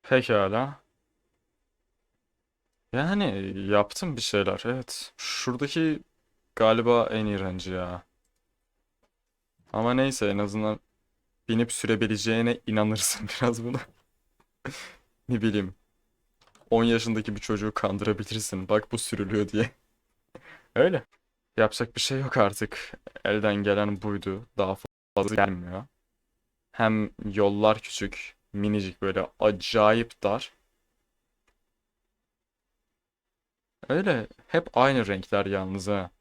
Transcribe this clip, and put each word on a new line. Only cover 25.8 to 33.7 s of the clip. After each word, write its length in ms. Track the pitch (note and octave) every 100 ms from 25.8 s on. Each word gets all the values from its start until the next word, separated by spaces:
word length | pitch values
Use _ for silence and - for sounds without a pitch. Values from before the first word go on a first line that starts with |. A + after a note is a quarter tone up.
| C3+ _ _ _ _ _ _ _ _
Hem 380 | - A2+ A2 G#2 - G#2+
yollar 440 | G2+ G2+ G2+ G#2+ G#2+
küçük, 580 | - - G2+ - - _ _
minicik 500 | G2+ G#2 G#2 F#2+ -
böyle 240 | F#2+ F#2+ F2 _
acayip 840 | G#2+ G2 - A2+ G#2+ A2+ A#2 -
dar. 300 | G2 A2+ - _ _ _ _ _ _ _ _ _ _ _ _ _ _ _ _ _ _ _ _ _ _ _ _ _ _ _ _ _ _ _ _